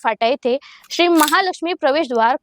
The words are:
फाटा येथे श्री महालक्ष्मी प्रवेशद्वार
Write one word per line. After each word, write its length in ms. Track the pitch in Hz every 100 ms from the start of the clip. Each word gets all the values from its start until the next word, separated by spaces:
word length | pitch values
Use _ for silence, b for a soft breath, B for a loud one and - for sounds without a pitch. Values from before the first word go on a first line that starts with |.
फाटा 220 | 233 214 233
येथे 320 | 277 240 262 B B B
श्री 160 | - 349
महालक्ष्मी 640 | 330 302 349 381 - 330
प्रवेशद्वार 640 | 359 294 294 277 233 226 285